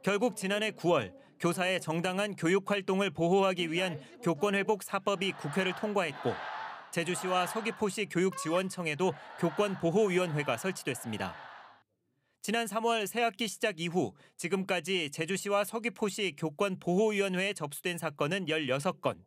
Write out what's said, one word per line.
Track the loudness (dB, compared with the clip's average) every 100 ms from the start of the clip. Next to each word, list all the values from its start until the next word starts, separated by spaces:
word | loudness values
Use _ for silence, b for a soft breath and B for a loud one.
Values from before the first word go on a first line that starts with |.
결국 | 2 2 2 0
지난해 | -2 0 -2
구월 | 0 4 4 2 -10 B _
교사의 | 0 2 0 0
정당한 | 0 -2 0 0 -2 0
교육 | 2 2 2
활동을 | -2 0 0 0
보호하기 | 0 4 6 4 2 -2
위한 | 0 0 -4 B B
교권 | 0 2 2 2
회복 | 2 0
사법이 | 0 -2 0 0 -2
국회를 | -4 -2 0 0 -2
통과했고 | -2 0 0 -2 -4 -4 -6 -8 -8 -12 -6
제주시와 | -4 -2 -2 0 0 2
서귀포시 | -2 -4 0 -2 0 -2
교육지원청에도 | 2 2 2 0 0 0 -4 -4 0 0 0 B -2
교권 | -2 2 0 2
보호위원회가 | 2 4 4 4 2 0 0 0
설치됐습니다. | -2 -4 -4 -4 -6 -4 -6 -8 -16 -20 -20 -20 _ _ _ _ _ _
지난 | -2 -2 0
삼월 | -2 0 0 0
새학기 | 0 0 0 -6
시작 | 0 -2 0
이후 | -2 0 0 b b -10
지금까지 | -2 -2 0 -2 0 -2 -2
제주시와 | -4 -2 -2 0 2
서귀포시 | 2 -2 -4 -2 -4 0 -4 -2
교권 | -6 0 0 0
보호위원회에 | 0 4 4 4 2 2 -2
접수된 | -2 -6 -6 -6 -4
사건은 | -6 -2 0 0 0
열여섯 | 0 2 0 0 0
건. | -2 -2